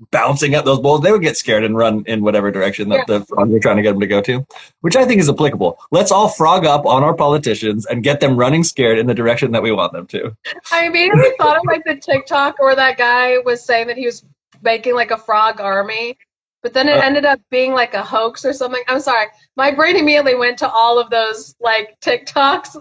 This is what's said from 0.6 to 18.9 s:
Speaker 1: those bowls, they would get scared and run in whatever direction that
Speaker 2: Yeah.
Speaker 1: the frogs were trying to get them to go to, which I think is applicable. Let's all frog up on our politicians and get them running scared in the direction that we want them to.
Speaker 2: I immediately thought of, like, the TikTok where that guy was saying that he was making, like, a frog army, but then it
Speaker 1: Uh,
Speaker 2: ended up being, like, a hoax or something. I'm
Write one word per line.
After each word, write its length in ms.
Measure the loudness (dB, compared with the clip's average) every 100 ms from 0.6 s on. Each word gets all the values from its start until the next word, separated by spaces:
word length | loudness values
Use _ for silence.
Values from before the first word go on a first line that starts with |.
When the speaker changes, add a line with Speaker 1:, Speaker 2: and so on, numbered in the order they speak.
Speaker 1:
those 160 | 2 2
bowls, 220 | 2 2
they 100 | 4
would 100 | 2
get 120 | 0 -4
scared 260 | -2 0
and 120 | 0 0
run 280 | 0 0 -4
in 160 | -2
whatever 280 | 0 0 -2
direction 380 | -2 -4 -4 -2
that 160 | -2 0
Speaker 2:
Yeah. 120 | -4
Speaker 1:
the 60 | -4
frogs 240 | -2 0
were 80 | 2
trying 180 | 2 2
to 40 |
get 100 | 0
them 80 | 0
to 80 | 0
go 140 | -2
to, 240 | -2 -4 -6 -16 -20 _
which 140 | 0 2
I 100 | 4
think 140 | 4
is 100 | 2
applicable. 500 | 2 0 0 -4 -4 -2
Let's 200 | 0 2
all 180 | 2 2
frog 360 | 2 2 2 2
up 200 | 2 2
on 180 | 2
our 120 | 2 2
politicians 720 | 2 2 0 -2 -2 -4 -4
and 160 | -4
get 160 | -2 0
them 180 | 2 2
running 260 | 2 2
scared 360 | 0 0 2 2
in 80 | 2
the 80 | 0
direction 360 | 0 0 0
that 100 | 0
we 80 | 0
want 200 | 0 -2
them 120 | -6 -10
to. 280 | -8 -8 -10 -14 -14 -4
Speaker 2:
I 140 | -2 -2
immediately 460 | 0 2 4 4 2
thought 180 | 2 2
of, 60 | 0
like, 180 | -2
the 120 | -2 -8
TikTok 640 | -2 -2 0 -2 -2 0
where 160 | 2 2
that 220 | 0 0
guy 420 | 2 2 2 0
was 240 | 0 -4
saying 240 | -2 -2 -2
that 100 | -6
he 80 | -6
was 180 | -8 _ _ _ _
making, 320 | -4 -2 -2
like, 160 | -2 -2
a 80 | -4
frog 420 | -2 0 0 -2
army, 560 | -4 -2 -4 -6 -10 -12 _ _ _ _
but 120 | -4
then 140 | -2 2
it 100 | 2
Speaker 1:
Uh, 40 |
Speaker 2:
ended 240 | 2 2 0
up 140 | 0 _
being, 240 | -2 0
like, 220 | 0 -2 -4
a 80 |
hoax 420 | -4 -2 -2 -4 -6
or 80 |
something. 300 | -4 -6 -6
I'm 120 | -4